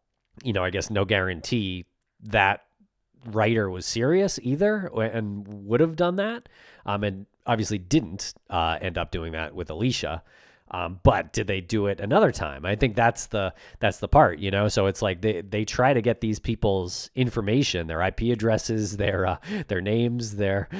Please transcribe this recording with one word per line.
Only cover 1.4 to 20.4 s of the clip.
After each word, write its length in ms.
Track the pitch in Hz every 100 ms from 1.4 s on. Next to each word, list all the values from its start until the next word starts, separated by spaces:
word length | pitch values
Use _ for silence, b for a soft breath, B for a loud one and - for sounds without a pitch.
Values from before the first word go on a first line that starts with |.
| - 120 95 90 - _ _ _
that 400 | 110 107 98 101 _ _ _ _ _ _ 120
writer 420 | 110 110 113 98
was 160 | 92
serious 540 | - 113 131 185 196 -
either, 400 | 120 143 208 214 185
w-, 200 | 113 110
and 360 | 113 107 101 101 104 101
would 140 | 120
have 160 | 165 160
done 200 | 175 185
that. 320 | 208 233 - b b b b
Um, 160 | 202
and 220 | 208 98 101 _ -
obviously 320 | 113 107 104
didn't, 540 | 90 156 85 92 - - -
uh, 300 | 90 82 78
end 160 | 92 85
up 140 | 82
doing 220 | 87 82
that 220 | 80 78
with 140 | 90 82
Alicia. 520 | 78 127 - 73 80 - b b b b
Um, 300 | 90 87 92
but 300 | - 101 85
did 140 | 117 101
they 140 | 95
do 240 | 90 110 101
it 120 | 98
another 320 | 101 180 180
time? 360 | - 76 69 87
I 100 | 107
think 180 | 131
that's 320 | 107 117 - -
the, 260 | 107 95 - B B
that's 200 | 98 -
the 80 | 101
part, 300 | 143 117 78
you 120 | 98
know? 180 | 98 104
So 160 | 107 98
it's 140 | -
like 220 | 104 90
they, 180 | 110 90
they 240 | 101 107
try 300 | 107 - 131
to 80 | 131
get 180 | 113 110
these 180 | 110 104
people's 720 | - 110 107 95 90 - -
information, 720 | - 123 117 101 127 135 87 82
their 160 | 82
I 80 | 95
P 220 | - 117
addresses, 640 | 117 113 110 - 110 104 101
their, 260 | 101 95 92
uh, 100 | 85 B 208 B
their 120 | 95
names, 560 | 98 117 120 120 113
their 320 | 101